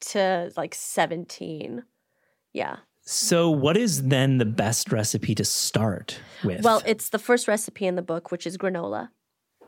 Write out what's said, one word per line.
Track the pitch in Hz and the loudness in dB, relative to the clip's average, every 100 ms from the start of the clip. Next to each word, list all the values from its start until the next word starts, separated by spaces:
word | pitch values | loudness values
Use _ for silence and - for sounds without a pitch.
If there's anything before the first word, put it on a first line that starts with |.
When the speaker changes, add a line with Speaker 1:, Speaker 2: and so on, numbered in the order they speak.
| - | -4
Speaker 1:
to, | 208 190 180 170 - | 0 2 0 -2 -6
like, | 160 | -8
seventeen. | - - - 160 170 165 - - 156 - 240 240 _ _ _ _ _ _ | -8 -4 0 0 -2 -8 -12 -10 -10 -10 -12 -14 _ _ _ _ _ _
Yeah. | - 76 - - _ | -6 -6 -8 -16 _
Speaker 2:
So | - - - 170 170 | -6 -2 2 4 4
what | 151 143 196 | 4 4 4
is | 240 139 | 2 0
then | 131 135 135 127 | 2 4 4 4
the | 110 | 2
best | 113 104 117 - | 2 0 0 0
recipe | 113 104 107 - | 0 0 0 0
to | 107 | 0
start | 101 - - 104 110 90 - - - - | 0 -2 -2 0 0 -2 -8 -14 -16 -6
with? | 202 180 | -4 2
Speaker 1:
Well, | 226 220 233 | 4 4 2
it's | 214 - | -2 -2
the | 220 | -4
first | - 240 226 | 2 2 2
recipe | 208 - - 185 | -2 -2 -4 -2
in | 180 | -2
the | |
book, | 175 170 - | -2 -6 -6
which | 175 170 | -8 -6
is | 185 | -4
granola. | 196 170 101 107 240 _ _ _ _ _ | -4 -2 -4 -6 -8 _ _ _ _ _